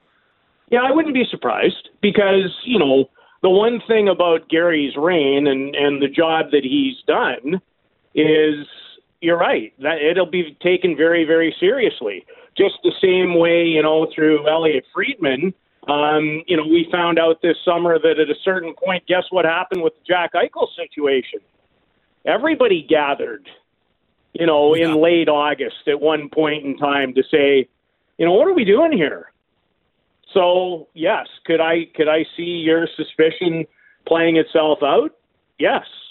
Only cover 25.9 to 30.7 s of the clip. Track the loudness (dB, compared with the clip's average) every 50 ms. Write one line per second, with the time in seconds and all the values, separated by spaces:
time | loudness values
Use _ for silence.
25.9 | -2 0 0 0 0 0 -4 -6 -2 -2 0 0 -2 -4 -6 -8 -6 -2 -2 0
26.9 | 0 0 -2 -2 0 -2 -2 0 0 2 2 4 2 2 0 _ _ _ _ _
27.9 | _ _ _ _ _ -2 0 2 4 4 4 4 2 0 2 2 4 4 4 2
28.9 | 2 0 -2 -2 -4 -8 -18 -20 _ _ _ _ _ _ _ _ _ _ _ _
29.9 | _ _ _ _ _ _ _ _ 0 2 2 4 2 2 0 -2